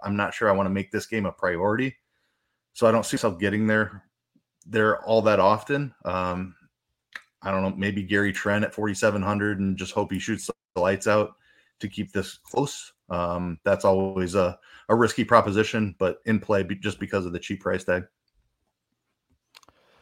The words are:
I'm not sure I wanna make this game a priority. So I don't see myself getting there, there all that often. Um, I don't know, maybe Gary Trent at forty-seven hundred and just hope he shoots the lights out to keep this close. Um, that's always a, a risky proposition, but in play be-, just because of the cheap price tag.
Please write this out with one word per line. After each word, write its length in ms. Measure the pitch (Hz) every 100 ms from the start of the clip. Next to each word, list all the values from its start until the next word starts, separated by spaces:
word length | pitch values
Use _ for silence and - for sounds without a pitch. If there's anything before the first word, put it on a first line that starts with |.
I'm 140 | 101 101
not 180 | 98
sure 140 | - 110
I 20 |
wanna 160 | 98 95
make 200 | 98 92
this 160 | 104 -
game 180 | 113
a 80 | 95
priority. 640 | - 92 85 101 113 131 - _ _ _ _ _ _ _
So 120 | - 113
I 60 |
don't 140 | 113 104
see 100 | 139
myself 220 | 113 85
getting 280 | 101 104 110
there, 360 | 107 104 101 _ _ _ _ _ _ 87
there 360 | 107 107 101
all 180 | - 113
that 180 | 107 101
often. 540 | 95 107 - 143 139 -
Um, 500 | - 92 92 90 92 - _ _ _ _ _ - _ _
I 100 | 98
don't 120 | 95
know, 120 | 95 95
maybe 260 | 101 101
Gary 300 | 95 101 101
Trent 320 | 92 107 104
at 100 | 104
forty-seven 480 | - 107 95 110 101
hundred 380 | 95 104 104 98
and 160 | 98 92
just 160 | 92
hope 200 | 110 104
he 60 | 95
shoots 320 | - 104 - - _
the 60 | 90
lights 240 | 90 98 110
out 300 | 107 104 - _ _ _ -
to 80 | 101
keep 240 | - 101
this 240 | 101 95 -
close. 560 | - - 139 - - _ -
Um, 500 | 87 87 87 87 82
that's 220 | 98 95 98
always 480 | 95 95 95 90
a, 240 | 98 90 90 _ - -
a 40 |
risky 300 | 117 113 -
proposition, 720 | 113 117 107 98 107 113 104 -
but 220 | 92 - -
in 140 | 107
play 220 | - 101
be-, 120 | 92
just 260 | 98 104 -
because 240 | 98 101
of 80 | 90
the 60 | 87
cheap 240 | - 98
price 220 | 90 90
tag. 200 | - 90 95 _ _ _ _ _ _ _ _ _ _ _ _ _ _ - _ _ _ _